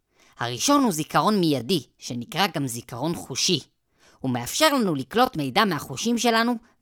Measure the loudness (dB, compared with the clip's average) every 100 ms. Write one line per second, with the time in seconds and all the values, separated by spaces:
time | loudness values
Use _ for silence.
0 | _ _ _ -8 -6 -2 4 4 4 0
1 | 0 2 2 2 2 0 0 -2 -2 _
2 | -10 -8 -6 -2 -2 -2 -4 -6 -10 -6
3 | -4 -6 -8 -4 0 0 -4 _ _ _
4 | _ _ -4 -4 -4 0 2 2 0 -2
5 | -2 0 2 0 -2 2 2 0 -6 -6
6 | -2 0 2 2 2 -2 -8 _